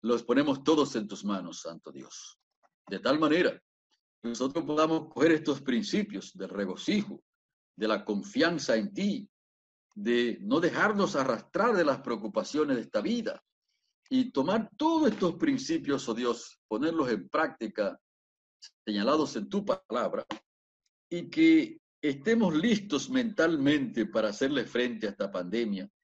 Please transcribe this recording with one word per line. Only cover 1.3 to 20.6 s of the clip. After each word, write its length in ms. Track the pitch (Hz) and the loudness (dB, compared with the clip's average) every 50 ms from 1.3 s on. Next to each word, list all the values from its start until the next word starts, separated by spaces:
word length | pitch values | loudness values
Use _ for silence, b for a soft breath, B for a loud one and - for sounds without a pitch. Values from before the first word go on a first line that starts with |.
| 101 95 87 82 80 - | -4 -4 -6 -10 -14 -12
Santo 300 | - 82 82 78 _ 76 | -12 -12 -14 -14 _ -18
Dios. 480 | 78 69 65 62 - - - - - _ _ _ _ _ _ _ _ _ _ - | -16 -16 -18 -16 -18 -18 -18 -20 -20 _ _ _ _ _ _ _ _ _ _ -10
De 120 | 98 92 | -10 -4
tal 180 | - 120 135 156 | 0 0 2 2
manera 340 | 160 147 147 175 185 - - - _ _ _ _ _ _ _ _ _ _ _ _ _ | 4 4 4 4 4 2 0 -2 _ _ _ _ _ _ _ _ _ _ _ _ _
que 60 | 117 | -8
nosotros 360 | 117 107 127 135 139 170 151 | -4 -2 -2 -2 -2 -4 -4
podamos 480 | 139 151 151 156 156 160 160 151 - - | -2 2 2 2 2 2 0 -2 -4 -2
coger 200 | 120 139 165 165 | 2 4 4 4
estos 280 | 151 151 - 139 135 | 4 2 0 -2 -2
principios 720 | - - 123 117 101 - - 196 101 - - 98 - - - | -2 0 0 0 0 0 0 0 0 0 -6 -10 -12 -12 -12
del 140 | 90 95 92 | -12 -10 -8
regocijo, 760 | - 101 101 92 90 - - - 196 208 202 - - - _ _ _ _ _ _ _ _ _ _ _ | -4 -4 -4 -4 -4 -6 -2 0 0 0 0 -2 -8 -14 _ _ _ _ _ _ _ _ _ _ _
de 140 | - 107 110 | -4 0 0
la 160 | 110 101 104 | 0 0 0
confianza 720 | - 107 101 92 - - 123 156 165 175 156 135 - 123 | -2 -4 -4 -4 -4 0 2 2 2 2 -2 0 0 0
en 180 | 110 104 101 - | 0 0 -2 -4
ti, 340 | - 196 208 175 - - - _ _ _ _ _ _ _ _ _ _ _ _ _ | -2 -2 -2 -2 -2 -6 -12 _ _ _ _ _ _ _ _ _ _ _ _ _
de 440 | 107 101 113 120 120 120 120 110 - 95 | -8 -2 0 0 2 2 0 -2 -4 -4
no 180 | 101 123 156 | 0 0 2
dejarnos 560 | 175 165 - 131 180 208 214 202 196 165 - | 2 0 2 2 2 2 2 2 0 0 2
arrastrar 580 | 151 131 127 120 107 - _ _ 175 202 240 233 | 0 0 0 0 -2 -4 _ _ 0 2 2 4
de 100 | 185 170 | 4 4
las 160 | 147 135 120 | 2 2 0
preocupaciones 760 | - - 120 107 101 110 101 110 98 - - 147 151 147 135 | -2 -4 -6 -4 -4 -4 -4 -4 -4 -2 0 0 2 2 2
de 60 | 123 107 | -2 -2
esta 180 | - _ 110 | -2 _ -2
vida, 420 | 110 156 233 240 226 - - - _ _ _ _ _ _ _ _ _ _ _ _ _ _ | 0 0 -2 -2 -2 -4 -6 -8 _ _ _ _ _ _ _ _ _ _ _ _ _ _
y 220 | - - 127 254 | 0 0 0 2
tomar 400 | - 143 135 160 196 226 214 - _ | 0 -2 0 2 2 0 0 -2 _
todos 340 | _ 302 320 330 320 311 254 | _ 0 2 4 4 4 4
estos 240 | - - 196 175 165 | 2 2 0 0 0
principios, 760 | - - - 277 254 - - 165 160 135 135 143 139 139 120 | 2 0 2 2 0 0 -2 -4 -4 0 -2 -2 -2 -2 -4
oh 60 | 113 | -4
Dios, 460 | 113 123 120 117 - - - - _ _ _ | -2 0 0 -2 -2 -4 -18 -20 _ _ _
ponerlos 420 | 110 107 135 165 165 165 143 123 | -4 -2 -2 0 0 0 0 0
en 180 | 117 98 87 - | 0 -2 -4 -4
práctica, 680 | - 147 160 143 - - 117 107 - - 104 98 87 - _ _ _ _ _ _ _ _ _ _ _ _ - - _ _ _ | -2 0 0 0 -2 -6 -10 -8 -4 -2 -2 -2 -4 -8 _ _ _ _ _ _ _ _ _ _ _ _ -20 -20 _ _ _
señalados 500 | - 107 101 98 120 147 156 151 - - | -6 -4 0 2 2 2 2 2 0 -2
en 120 | 120 101 101 | -6 -8 -4
tu 160 | - 202 202 | -4 -4 0
palabra, 600 | - 120 - _ _ 107 123 113 92 - 101 113 _ - - _ _ _ _ | 0 -2 -4 _ _ -4 -2 -2 -2 -4 -6 -6 _ -10 -14 _ _ _ _